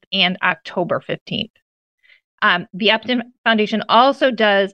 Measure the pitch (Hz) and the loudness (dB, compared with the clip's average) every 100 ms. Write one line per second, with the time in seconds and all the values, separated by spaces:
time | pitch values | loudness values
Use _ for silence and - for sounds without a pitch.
0 | _ 190 180 180 185 180 - - 175 127 | _ -2 -2 0 -2 -4 -6 -6 -4 -4
1 | - - - - - _ _ _ _ _ | -6 -10 -8 -8 -8 _ _ _ _ _
2 | _ _ _ _ 208 180 - 185 202 220 | _ _ _ _ 0 0 -2 -4 0 0
3 | 220 247 233 _ 233 226 208 214 - 214 | 0 -6 -6 _ -2 0 0 -2 2 4
4 | 262 269 269 226 214 196 196 | 4 2 0 2 2 2 0